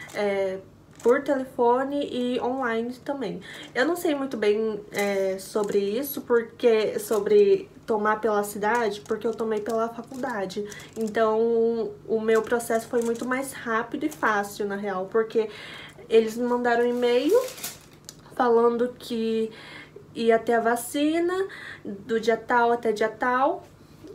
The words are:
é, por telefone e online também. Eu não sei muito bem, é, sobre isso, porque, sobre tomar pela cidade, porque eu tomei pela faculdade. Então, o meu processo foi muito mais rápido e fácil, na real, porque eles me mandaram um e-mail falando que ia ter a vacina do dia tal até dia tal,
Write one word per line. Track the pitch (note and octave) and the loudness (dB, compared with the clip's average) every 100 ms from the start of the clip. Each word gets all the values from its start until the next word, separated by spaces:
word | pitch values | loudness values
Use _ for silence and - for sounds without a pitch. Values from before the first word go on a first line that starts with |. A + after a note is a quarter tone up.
| - | -10
é, | - G#3 G3 F#3+ F#3 - - - - | -4 -2 0 -2 -4 -10 -20 -20 -2
por | A#3 C4+ | 2 2
telefone | C#4 C4+ B3+ - A#3+ B3 C#4 C#4+ C#4+ | 2 -2 -2 0 2 4 0 -2 -4
e | B3 B3 B3 | -4 -2 -2
online | A#3+ C4 B3+ A3+ A#3 B3 | -2 -2 -2 -2 -4 -8
também. | - C#4 G#3+ F3 - - - - | -8 -6 -6 -8 -12 -16 -8 -2
Eu | C#4+ | 0
não | F4 | 0
sei | F4+ C#4+ | 0 -2
muito | C4+ B3 | -2 0
bem, | G#3 G#3 A3 G3+ - | 2 2 0 -4 -6
é, | G3+ G3+ G3 F#3+ F#3+ | -2 0 0 0 -2
sobre | - A3 G3+ G#3 | -4 -2 0 0
isso, | G3 G#3+ C#4+ - | 0 -2 -4 -8
porque, | - A#3+ A3+ - B3 A3 G3+ - | 0 0 0 0 4 4 2 -2
sobre | - A3 G3+ G#3 G3+ F#3+ - - - | -2 -2 4 6 8 4 0 -12 -4
tomar | A3 G#3+ G#3+ | 0 0 0
pela | A3+ G#3 | 2 0
cidade, | G3+ G#3 G#3 A#3+ A3+ G#3 | 0 -2 0 0 0 -4
porque | - A3 A#3 | -6 -4 -2
eu | |
tomei | A3 A3+ G#3+ | -2 -2 -2
pela | G#3 A3+ A3+ | -2 -2 -2
faculdade. | A#3 A#3 C4+ C4 A3+ F#3+ G#3 G#3 - - - | -6 -12 -8 -6 -4 -6 -6 -8 -10 -14 -6
Então, | A3 G#3 A3 A3 A3+ A3+ A3+ A#3 G#3 - - | -2 2 2 4 2 4 2 0 -4 -8 -4
o | A3 | -2
meu | A3 A3 | 4 2
processo | A3 A#3+ A#3 A3+ A3+ | 4 -2 0 -2 0
foi | B3 | -2
muito | A#3 A#3 A#3+ | 0 -2 -2
mais | B3+ C#4 | -4 -4
rápido | - B3 A3 A#3 B3 D4 | -8 -4 -4 -2 -4 -6
e | |
fácil, | - - G#3 G3+ - G#3 | -2 0 0 -2 -4 -6
na | G3 | -4
real, | G#3 F#3 F#3+ | -4 -4 -2
porque | A3+ A3 A#3 G#3+ - - - - - - | 0 0 0 -2 -6 -16 -16 -18 -20 2
eles | A3+ A3 A3+ | 4 4 0
me | B3 | -2
mandaram | A#3+ A#3+ A#3 A#3+ | 0 2 2 2
um | |
e-mail | A#3+ A#3+ B3 D4 A4+ C5 - - - - - - - - | 2 2 2 4 2 2 -4 -12 -14 -20 -20 -20 -20 -10
falando | - B3 A#3 A#3 A#3 B3 - | 0 4 6 4 2 -2 -4
que | - A#3 A3+ A3+ A3 - - - - - - - | -8 -4 -2 0 -2 -6 -18 -20 -20 -20 -16 -2
ia | A3+ A3+ | 4 4
ter | A3 | 4
a | A#3 | 2
vacina | A3 A#3 - D4 D4+ D#4+ F4 F#4 G4 - - - | 2 0 -2 0 0 2 0 0 -4 -6 -16 -14
do | - G3 - A3+ | -12 -12 -4 -2
dia | G#3+ A3+ | 2 0
tal | - B3 A#3 | 2 2 4
até | A#3+ A#3 | 2 0
dia | G#3+ A3 | 0 0
tal, | A3 B3+ B3+ C#4 F#4+ - - - - - | 0 -2 2 2 0 -8 -20 -20 -20 -20